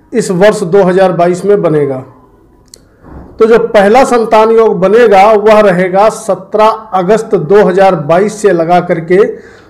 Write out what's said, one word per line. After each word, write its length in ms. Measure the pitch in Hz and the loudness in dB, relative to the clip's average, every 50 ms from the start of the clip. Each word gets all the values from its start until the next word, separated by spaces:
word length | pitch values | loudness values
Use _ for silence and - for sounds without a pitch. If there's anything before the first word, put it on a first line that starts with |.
| _ _ - | _ _ -6
इस 180 | 233 190 - | -6 -4 -4
वर्ष 320 | 190 175 202 214 208 - 208 | -2 2 2 2 2 0 -4
दो 200 | 170 170 202 190 | -2 0 0 2
हज़ार 280 | 180 180 190 190 185 | 2 0 0 0 0
बाईस 340 | 175 160 175 175 180 175 190 | 0 0 -2 -2 -2 -4 -2
में 160 | 196 202 190 | -2 -2 0
बनेगा। 360 | 170 165 156 151 143 135 131 127 117 - _ _ _ _ _ _ _ _ _ _ _ _ - _ _ _ _ _ _ - - - - - - - | 0 -2 -2 -2 -2 -4 -6 -10 -12 -18 _ _ _ _ _ _ _ _ _ _ _ _ -20 _ _ _ _ _ _ -20 -20 -20 -20 -20 -2 -2
तो 60 | 226 | 0
जो 120 | 220 233 220 | 2 2 0
पहला 440 | 233 233 - 214 190 202 220 262 262 | 0 0 0 2 2 4 2 2 2
संतान 480 | 214 240 240 220 220 226 214 220 220 | 2 0 -2 0 0 2 2 2 2
योग 280 | 226 226 226 214 202 180 | 2 2 2 0 0 0
बनेगा, 520 | 185 190 202 233 247 220 202 185 196 220 | 0 0 2 2 4 4 4 4 4 4
वह 280 | 220 202 202 220 214 214 | 2 2 2 2 2 4
रहेगा 500 | 214 202 175 175 185 185 170 196 208 220 | 2 2 0 0 -2 -2 0 0 0 0
सत्रह 580 | 214 - - - 190 - - - - 214 214 | -2 -4 -6 -6 -6 -8 -8 -6 -2 0 0
अगस्त 680 | 220 233 - - - - 185 185 175 220 214 220 - 214 | 0 0 -4 -10 -6 -6 -4 0 0 -2 -2 -2 -4 -4
दो 280 | 180 151 147 196 214 196 | -4 -2 0 2 2 2
हज़ार 320 | 180 180 196 190 190 185 | 2 2 2 2 2 0
बाईस 460 | 156 143 147 165 180 208 208 208 - | -2 -2 -2 -2 0 0 -2 -6 -4
से 100 | - 202 | -2 -2
लगा 280 | 180 170 165 165 180 175 | 0 0 -2 0 0 -2
करके 580 | 175 175 175 165 160 165 180 196 226 247 - - - - - - _ | 0 -2 -4 -6 -2 -2 0 0 0 -2 -4 -12 -18 -20 -20 -20 _